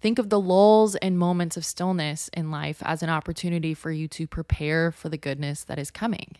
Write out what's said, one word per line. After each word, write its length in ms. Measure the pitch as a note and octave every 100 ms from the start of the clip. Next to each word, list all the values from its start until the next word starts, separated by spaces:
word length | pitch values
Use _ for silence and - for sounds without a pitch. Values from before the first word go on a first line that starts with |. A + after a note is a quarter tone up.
Think 180 | G#3+ A#3
of 100 | G#3
the 120 | G#3
lulls 560 | F#3 F#3 G#3 G#3+ G#3+ G3
and 200 | F#3+ F3+
moments 380 | F3 F3 E3+ F3
of 80 |
stillness 640 | D#3+ - F3+ F3+ D3+ D#3 -
in 180 | - D#3
life 320 | D3+ D3+ D3+ -
as 160 | D#3
an 80 | E3
opportunity 640 | D#3+ - E3 F3+ E3+ D#3+
for 180 | D#3 D#3+
you 180 | D#3 D#3
to 180 | - E3
prepare 640 | E3+ D#3+ - D3+ D#3+ E3
for 160 | D#3+ E3
the 100 | D#3
goodness 460 | D3 C#3 C#3+ D3
that 160 | - D3
is 100 | C#3+
coming. 460 | - A3+ G#3+ - -